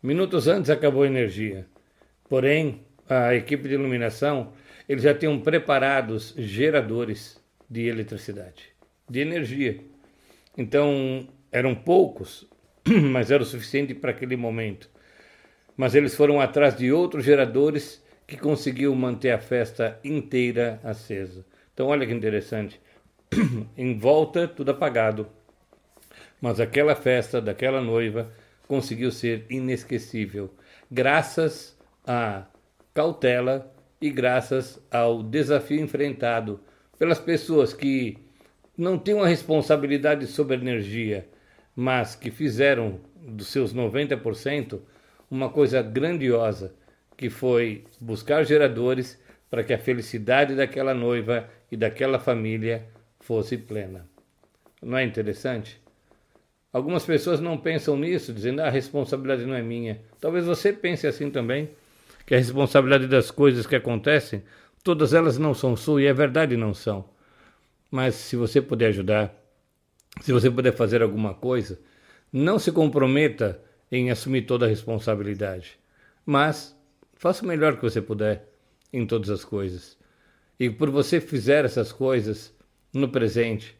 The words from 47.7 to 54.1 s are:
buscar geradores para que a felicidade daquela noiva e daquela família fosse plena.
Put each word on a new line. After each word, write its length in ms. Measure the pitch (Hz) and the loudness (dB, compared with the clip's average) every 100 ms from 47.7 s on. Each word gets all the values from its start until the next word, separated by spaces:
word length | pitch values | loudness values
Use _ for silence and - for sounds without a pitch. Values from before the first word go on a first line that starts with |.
| 107 - _ | -4 -14 _
buscar 440 | 117 110 - 147 | -8 -8 0 0
geradores 760 | 156 151 143 117 123 127 123 - _ _ _ | 4 4 4 2 0 0 -4 -12 _ _ _
para 140 | 117 | -6
que 100 | 110 | -2
a 60 | 117 | -2
felicidade 760 | 120 123 110 117 104 131 143 135 | 0 -2 -4 -8 2 4 4 2
daquela 380 | 135 135 135 | -2 -2 -2
noiva 560 | 127 117 120 110 120 - - _ | 0 0 0 0 -4 -4 -20 _
e 60 | 113 | -2
daquela 420 | 110 113 135 127 | -2 0 0 0
família 680 | 127 120 110 110 110 113 113 - _ _ | 0 -2 -2 -4 -4 -6 -8 -20 _ _
fosse 380 | - 113 107 120 | -4 -2 -2 -6
plena. 500 | 110 107 95 92 85 | -6 -8 -8 -14 -18